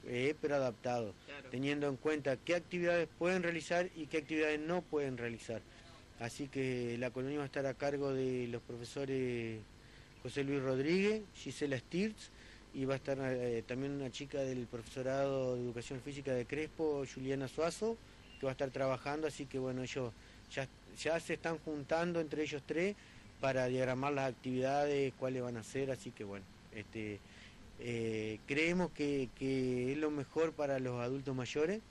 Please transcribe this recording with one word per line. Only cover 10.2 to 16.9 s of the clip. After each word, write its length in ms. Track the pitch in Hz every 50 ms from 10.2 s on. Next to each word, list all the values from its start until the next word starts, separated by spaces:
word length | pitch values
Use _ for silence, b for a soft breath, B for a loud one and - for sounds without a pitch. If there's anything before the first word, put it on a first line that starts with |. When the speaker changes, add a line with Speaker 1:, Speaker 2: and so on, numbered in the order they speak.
| -
Speaker 1:
José 200 | 127 - 143 139
Luis 200 | 139 143 143 131
Rodríguez, 580 | 131 131 131 135 156 175 190 196 208 214 220 208 - -
Gisela 420 | - - 135 127 - 151 143 135
Stirz, 540 | 120 - - - 175 202 220 214 - - - B B B B B B B B -
y 120 | 139 135
va 100 | 131 135
a 20 |
estar, 220 | 131 - 139 139 135
eh, 420 | 135 131 127 123 123 123 117 113 110
también 240 | - 123 127 139 139
una 180 | 143 143 135 123
chica 300 | - - 147 135 - 139
del 260 | 135 131 131 127 120
profesorado 920 | 113 - 117 107 - - 135 127 131 131 139 139 139 135 135 131 127 127
de 60 | 123
Educación 400 | 123 123 113 120 117 - 139 127
Física 320 | 120 147 139 143 135 139 127
de 140 | 123 120
Crespo, 580 | - 147 147 156 151 - - 160 156